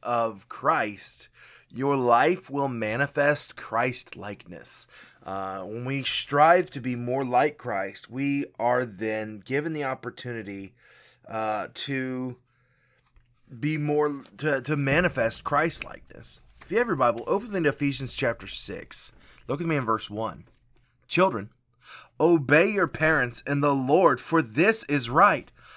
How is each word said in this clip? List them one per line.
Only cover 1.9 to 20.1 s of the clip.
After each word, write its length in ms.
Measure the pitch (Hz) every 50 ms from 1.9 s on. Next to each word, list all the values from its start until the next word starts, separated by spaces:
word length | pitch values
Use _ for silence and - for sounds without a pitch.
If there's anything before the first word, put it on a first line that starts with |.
| 143 139
life 520 | 123 120 117 117 135 160 185 175 - -
will 200 | 135 143 139 135
manifest 880 | 123 117 110 107 110 123 143 143 - 151 143 147 147 139 - - - -
Christ-likeness. 1300 | - - 110 113 120 131 120 - - - - 85 90 104 101 - - - 87 73 - - - - - _ - - - - _ _ -
Uh, 380 | - 95 98 95 95 95 98 92
when 200 | 98 107 117 123
we 200 | 131 139 139 127
strive 680 | - - - - - 135 143 151 160 175 185 175 -
to 100 | - 143
be 160 | 117 127 123
more 300 | 120 120 123 127 135 139
like 320 | 123 123 123 139 151 - -
Christ, 520 | - 123 110 98 98 98 98 - - -
we 360 | 113 131 139 143 143 139 139 - _ -
are 280 | 113 120 123 127 127
then 560 | 117 98 90 110 110 107 110 107 107 107 104 -
given 300 | - 127 143 151 165 160
the 100 | 151 143
opportunity, 920 | 131 131 127 - 123 120 - - 123 120 113 104 95 101 98 98 92 _ _ _ _ - - - - _ _ _ -
uh, 400 | - 110 110 107 107 104 92 - -
to 640 | - - - 139 131 131 127 127 127 127 127 123 - _ _ _ _ _ _ _ _ _ _ _ _ _ _ _ _ _ _ _ _ _ - 135 117
be 180 | 117 151 156 151
more, 460 | 147 147 147 147 151 147 143 139 - - - 101
to, 240 | 147 156 143 131
to 140 | 127 143 151
manifest 680 | 143 139 135 139 160 180 170 - 135 113 113 - - -
Christ-likeness. 960 | - - 143 160 170 - - - - - - - - - - - - - - - - - -
If 100 | - -
you 80 | 175 220
have 80 | 240 240
your 80 | 185
Bible, 280 | 135 131 120 113 117 117 -
open 340 | 175 202 226 233 202 190
to 80 | 165 147
Ephesians 460 | 139 - 147 143 135 123 135 123 -
chapter 320 | - 139 120 113 - - 104
six. 640 | - - - - 95 82 82 - - - - - - - - - - - - -
Look 120 | 127 147
with 80 | 170 165
me 80 | 160
in 100 | 143 127
verse 240 | 110 113 110 -
one. 360 | -